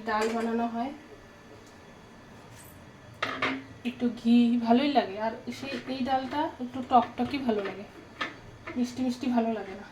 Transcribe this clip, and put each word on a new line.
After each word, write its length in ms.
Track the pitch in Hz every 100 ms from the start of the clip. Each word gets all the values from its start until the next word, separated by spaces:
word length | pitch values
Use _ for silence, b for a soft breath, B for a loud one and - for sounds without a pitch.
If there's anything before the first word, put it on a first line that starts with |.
| 220
ডাল 220 | 214 220
বানানো 380 | 226 226 226 233
হয়। 260 | 226 262 302 - - - - - - - - - - - - - - - - - - - - - - - 269 269 269 - -
একটু 260 | 240 - 240
ঘি 500 | 208 233 240 240 240
ভালোই 280 | 226 247 294
লাগে, 280 | 262 190 196
আর 100 | 220 - - 240
সেই, 340 | 269 254 -
এই 100 | 262
ডালটা 460 | 254 262 262 285 330 -
একটু 220 | 247 262 247
টকটকই 500 | 254 - - 247 285
ভালো 260 | 254 208
লাগে, 200 | 196 185 214 - - - - - - - - 254
মিষ্টি 260 | 247 -
মিষ্টি 240 | 254 240 262
ভালো 260 | 240 226
লাগে 220 | 214 190
না। 120 | 196 -